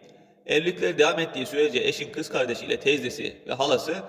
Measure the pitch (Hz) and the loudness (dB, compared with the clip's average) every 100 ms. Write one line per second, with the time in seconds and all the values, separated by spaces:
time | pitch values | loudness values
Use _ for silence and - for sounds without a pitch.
0 | - - - _ - 147 170 175 180 156 | -20 -20 -20 _ 0 2 2 0 0 4
1 | 151 165 160 135 123 143 151 123 110 - | 4 4 -2 -4 -4 2 2 4 0 -2
2 | - - 156 151 123 117 - - 135 143 | -6 -8 -4 -2 -2 -2 -4 0 2 0
3 | 123 - - - - 127 143 127 - 190 | -2 -6 -10 -10 -8 -2 2 2 0 -6